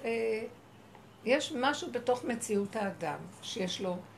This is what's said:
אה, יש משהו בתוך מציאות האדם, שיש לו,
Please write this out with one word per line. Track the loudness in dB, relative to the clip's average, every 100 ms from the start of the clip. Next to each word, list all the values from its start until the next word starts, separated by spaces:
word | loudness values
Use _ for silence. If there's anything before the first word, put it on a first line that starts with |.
אה, | -2 0 0 0 -4 -12 -20 -20 -20 -20 -20 -6
יש | 4 4 4 2
משהו | 2 2 -2
בתוך | 0 2 2
מציאות | 2 -2 2 2 2 0
האדם, | -2 -2 -4 -4 -8 -12
שיש | -8 -2 -2 0
לו, | -2 -2 -6